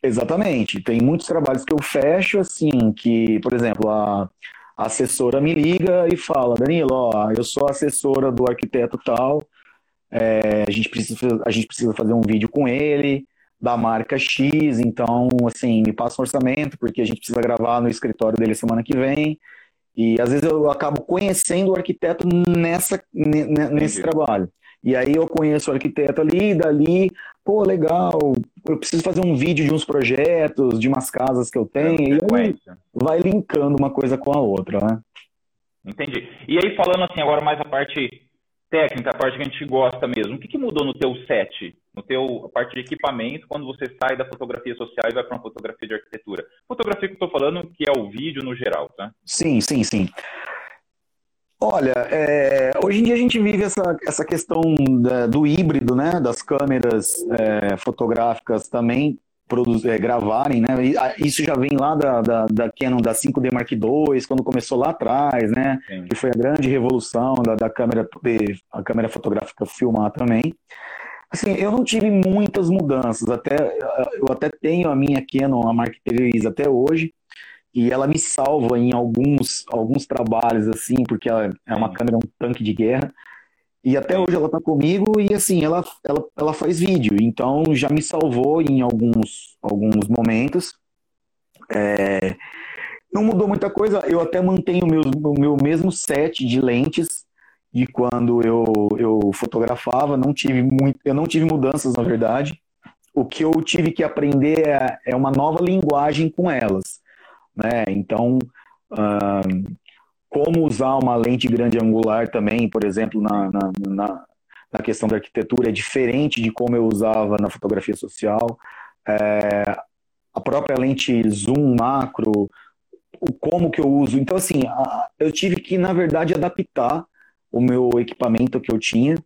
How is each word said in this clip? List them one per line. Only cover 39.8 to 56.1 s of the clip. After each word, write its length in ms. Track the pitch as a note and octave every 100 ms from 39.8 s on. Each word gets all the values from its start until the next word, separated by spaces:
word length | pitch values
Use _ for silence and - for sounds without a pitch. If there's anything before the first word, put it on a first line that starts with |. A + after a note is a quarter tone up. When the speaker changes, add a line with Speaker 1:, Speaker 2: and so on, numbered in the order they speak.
| B2+ B2+ C3
Speaker 2:
mesmo, 300 | A#2 G#2 C3
o 20 |
que 80 | -
que 120 | D4
mudou 260 | B3 D3+
no 100 | C#3
teu 180 | - C3+ B2+ -
set, 480 | A#2 F#2+ - F2 - _ -
no 60 |
teu, 420 | - C3 C3 A#2+
a 40 | -
parte 240 | - B2
de 60 | B2+
equipamento, 680 | B2+ D3+ C#3+ B2+ A2+ D3+ _
quando 160 | C#3
você 220 | C3 C3 C3 -
sai 140 | C3 C3
da 100 | C3
fotografia 500 | C3 A#2+ B2 B2+ A#2+
social 340 | A#2 - A2+
e 40 |
vai 100 | A#2+
pra 120 | A#2+ B2
uma 60 |
fotografia 460 | A2 - A2 A2 G#2+
de 60 |
arquitetura? 500 | A2 _ A2 - F2+ - _ _
Fotografia 400 | B3 G#3+ G3 F#3+
que 60 |
eu 40 | F#3+
tô 120 | -
falando, 360 | C#3+ C#3+ F3 E3+
que 100 | _ D3
é 100 | C3+
o 120 | G2+
vídeo 340 | G#2 D3+ C#3
no 100 | C3
geral, 360 | B2 A#2+ E2 D2
tá? 200 | - G2+ _
Speaker 1:
Sim, 360 | - - D#3 B2
sim, 200 | - C#3+
sim. 260 | G#2+ A2 F#2 - - - - - - - _ _ _ _ _ _ _ _
Olha, 340 | G#3+ G3 C3+ B2 A#2+
é, 600 | D#3 D3 D3 C#3 C3+ C3 C3+
hoje 160 | F#3+ G3+
em 40 |
dia 100 | A#3
a 40 | A#3+
gente 220 | B3 A#3
vive 240 | G#3 G#3
essa, 320 | G3+ G3 F3+ E3 -
essa 180 | D3
questão 360 | D3+ E3+ - E3 E3 D#3 C3+ B2+
da, 260 | B2 B2+ A#2+
do 200 | C#3 D3+
híbrido, 500 | D#3+ E3 C#3 A#2+ B2+
né, 240 | D3+